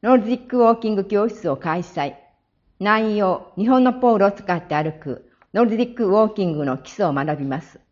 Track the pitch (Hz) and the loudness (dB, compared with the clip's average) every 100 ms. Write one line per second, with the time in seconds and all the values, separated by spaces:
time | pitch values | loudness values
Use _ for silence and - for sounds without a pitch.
0 | 214 254 214 247 - 254 233 233 226 208 | 4 2 4 -6 -4 2 4 4 0 -4
1 | 196 202 220 214 175 135 170 165 170 - | -2 0 0 -2 -6 -4 -4 -6 -6 -6
2 | 143 - _ _ _ _ _ _ 202 220 | -6 -8 _ _ _ _ _ _ 0 0
3 | 220 208 190 180 - - 220 254 254 247 | 0 0 0 -2 -6 -4 2 4 4 2
4 | 247 220 196 202 - 175 - 151 156 156 | 2 4 2 0 -6 -6 -2 -4 -4 -6
5 | 143 123 _ _ _ 196 233 214 240 - | -12 -12 _ _ _ 0 0 0 -2 -2
6 | 214 202 220 214 185 151 143 131 - - | 0 2 2 0 -2 -2 -4 -4 -8 -4
7 | 190 139 147 151 139 135 156 - _ | -2 0 -4 -4 -4 -6 -8 -20 _